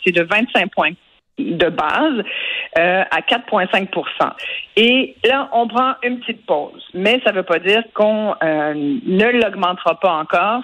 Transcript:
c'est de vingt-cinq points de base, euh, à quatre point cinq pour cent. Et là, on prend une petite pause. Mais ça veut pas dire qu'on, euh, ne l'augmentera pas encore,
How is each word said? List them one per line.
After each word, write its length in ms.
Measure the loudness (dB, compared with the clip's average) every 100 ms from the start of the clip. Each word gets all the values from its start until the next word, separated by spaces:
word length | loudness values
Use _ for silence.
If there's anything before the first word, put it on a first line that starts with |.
c'est 80 | -2
de 120 | -2
vingt-cinq 480 | 0 0 0 0 -2
points 200 | -2 -2 -4 _ _ _ -8
de 320 | -4 0 0
base, 560 | 0 -2 0 0 -2 -4 -8 -6 -8 -4 0
euh, 240 | 2 2 0
à 100 | -2
quatre 240 | 0 -2 0
point 220 | 0 2
cinq 200 | 0 -2
pour 160 | -4 -6 -2
cent. 120 | -2 -2 -10 -10 -2 2
Et 380 | 4 4 0 0
là, 240 | 0 0 0
on 140 | 0 0
prend 260 | 0 0 0
une 180 | -4 -4
petite 220 | -6 -8 -2
pause. 360 | -2 -2 -12 -12 -2
Mais 260 | 2 2
ça 80 | 2
veut 100 | 0
pas 160 | 0 0
dire 240 | 2 0 0
qu'on, 400 | 0 2 2 -2 -2
euh, 300 | 0 0 -2
ne 680 | -2 -2 -2 0 2 4 2
l'augmentera 560 | 0 0 -2 0 -2 0
pas 140 | 0
encore, 500 | 0 0 0 0 -2